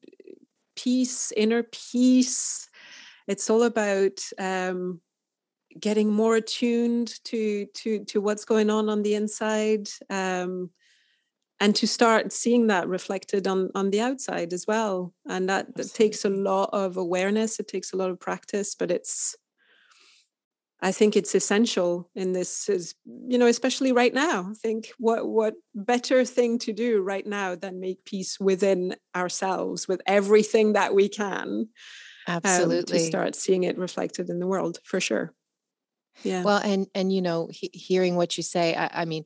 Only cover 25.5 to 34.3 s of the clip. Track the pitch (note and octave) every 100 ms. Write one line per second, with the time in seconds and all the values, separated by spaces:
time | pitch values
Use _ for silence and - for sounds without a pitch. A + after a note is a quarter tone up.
25.5 | - _ G3+ G3 A#3+ - B3+ B3 - A#3+
26.5 | A#3 - G#3 A#3+ G#3+ F#3 G3 G#3 G3+ F#3
27.5 | F3+ G3 F#3 F#3+ F#3 - G3 F#3 - G3
28.5 | F#3 G3 F#3 F3+ - _ F3+ F3+ - F#3+
29.5 | F3+ F3+ F3 - F#3 - G3+ G3 G#3+ G#3+
30.5 | A3+ G#3+ G#3 E3 G3 G3+ G#3 G3+ - -
31.5 | G#3 A3+ _ - - - - - E3+ G3
32.5 | F3+ F3 F3 - F3 E3 F3+ F3 - -
33.5 | F#3 F3+ F3+ F3+ - F3+ - F3+